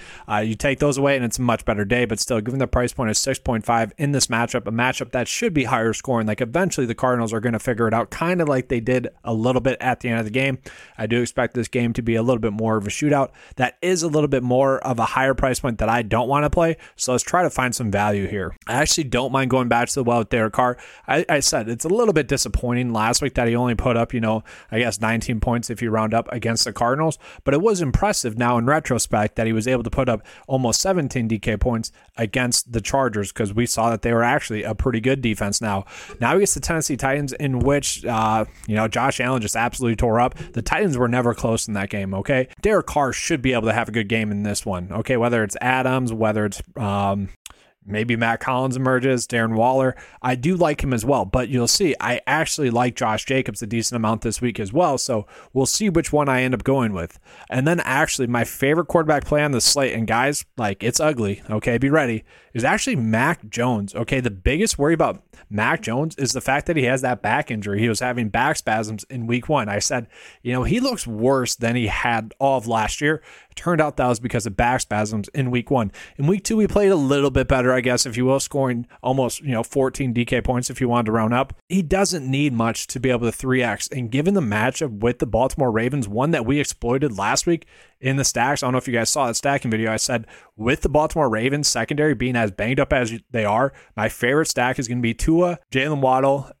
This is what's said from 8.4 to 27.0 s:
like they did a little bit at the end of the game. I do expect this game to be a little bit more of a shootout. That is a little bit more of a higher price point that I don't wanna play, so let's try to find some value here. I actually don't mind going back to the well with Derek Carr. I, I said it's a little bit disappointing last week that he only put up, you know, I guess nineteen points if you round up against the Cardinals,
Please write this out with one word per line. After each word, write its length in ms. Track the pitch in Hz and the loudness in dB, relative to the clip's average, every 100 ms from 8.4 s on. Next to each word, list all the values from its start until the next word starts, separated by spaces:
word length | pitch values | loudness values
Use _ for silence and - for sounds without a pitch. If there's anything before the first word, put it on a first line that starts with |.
like 260 | 151 131 127 | 2 0 0
they 100 | 120 | -2
did 260 | 113 127 120 - | 0 0 -2 -8
a 100 | 120 | -4
little 280 | 113 120 127 | 0 2 2
bit 160 | 123 123 | 2 0
at 200 | 127 120 | 0 -2
the 80 | 123 | -2
end 100 | 117 | -2
of 60 | |
the 80 | 107 | -2
game. 260 | 120 139 131 - - - - | 0 0 -2 -8 -20 -18 -8
I 80 | 110 | -2
do 160 | 117 | 0
expect 320 | 120 - 117 | 0 0 -2
this 140 | 123 113 | -2 -2
game 240 | 123 120 | 0 0
to 100 | 113 | 0
be 140 | 113 113 | 0 2
a 80 | |
little 160 | 117 123 | 2 2
bit 120 | 113 | 0
more 240 | 104 110 110 | -2 0 0
of 120 | 104 | -2
a 20 | |
shootout. 400 | - 147 143 131 - - | -2 2 2 0 -4 -14
That 240 | - 127 - | -4 -4 -2
is 220 | 175 180 | -2 0
a 140 | 165 151 | 0 2
little 120 | 143 | 2
bit 140 | 135 | 2
more 360 | 123 127 135 135 | 2 2 4 2
of 200 | - 117 | -2 -2
a 60 | |
higher 300 | 110 - 135 | -2 0 0
price 260 | 131 135 123 | 2 0 0
point 160 | 135 110 | -2 -2
that 140 | 110 | 0
I 100 | 120 | 0
don't 260 | 107 113 123 | 0 0 2
wanna 220 | 139 147 | 2 2
play, 300 | 175 165 160 - - | 2 0 0 -8 -8
so 160 | - | -2
let's 100 | 123 | -2
try 200 | - 175 | 0 0
to 80 | 165 | 0
find 240 | - 127 | 0 -2
some 160 | 113 113 | -2 -2
value 360 | 101 104 104 87 | 0 0 0 -2
here. 300 | 101 87 - - | -4 -6 -8 -4
I 100 | 120 | 0
actually 280 | 156 - | 0 0
don't 260 | 135 120 131 | 0 -2 0
mind 200 | 135 131 | 0 2
going 180 | 127 123 | 2 2
back 200 | 120 120 | 2 0
to 60 | |
the 100 | 139 | 0
well 160 | 120 120 | 0 0
with 100 | 110 | 2
Derek 240 | 120 110 | 0 2
Carr. 240 | - 123 123 - - - | 2 2 0 -8 -10 -2
I, 200 | 143 - | 0 2
I 120 | 151 | 2
said 280 | - 147 110 | 2 0 -2
it's 160 | 117 | -4
a 60 | 160 | 0
little 240 | 214 233 | 2 2
bit 120 | 156 123 | 2 0
disappointing 680 | 139 - - 123 120 123 | -2 0 -2 0 0 0
last 260 | 113 110 120 | 0 2 0
week 140 | 135 | 0
that 120 | 131 117 | 0 2
he 80 | |
only 200 | 117 123 | 2 0
put 240 | 113 131 117 | 0 2 2
up, 160 | 117 | 0
you 60 | 123 | 0
know, 220 | 113 110 - - - | 0 -2 -4 -16 -6
I 60 | 110 | -2
guess 240 | 120 107 | -2 0
nineteen 360 | 113 113 107 113 | 0 0 -2 -2
points 300 | 123 120 - | 0 -2 -4
if 140 | 113 | -4
you 80 | 117 | -2
round 240 | 110 110 | 0 0
up 180 | 113 - | 0 -2
against 320 | - 113 113 | -4 -2 -2
the 80 | 123 | -2
Cardinals, 460 | - 120 139 | 0 0 2